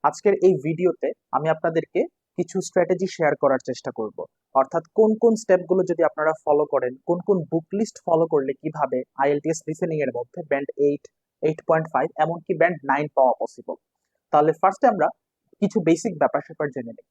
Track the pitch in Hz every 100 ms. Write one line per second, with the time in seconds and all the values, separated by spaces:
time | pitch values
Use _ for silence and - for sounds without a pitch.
0 | 147 - 208 196 185 165 151 165 180 160
1 | 135 - _ 131 156 160 170 165 160 175
2 | 330 _ _ - 170 190 180 - 175 180
3 | 180 - 156 147 139 131 - 127 - 123
4 | 110 - - _ _ 135 135 165 165 -
5 | 220 220 233 220 - 185 170 185 180 170
6 | 160 - 156 160 - 147 147 139 127 131
7 | - 175 175 190 151 165 160 196 220 -
8 | - 165 165 156 135 135 156 156 139 127
9 | 139 - 139 147 151 160 - 160 175 156
10 | 135 120 120 - 160 139 143 - 143 147
11 | - _ _ _ 156 156 - 160 160 127
12 | 156 - 156 170 - 165 165 165 139 139
13 | 151 - 131 117 117 - - - _ _
14 | _ _ _ 151 151 156 190 196 262 208
15 | 151 - _ _ _ _ 202 220 160 165
16 | 233 165 139 143 - 165 151 139 117 110
17 | _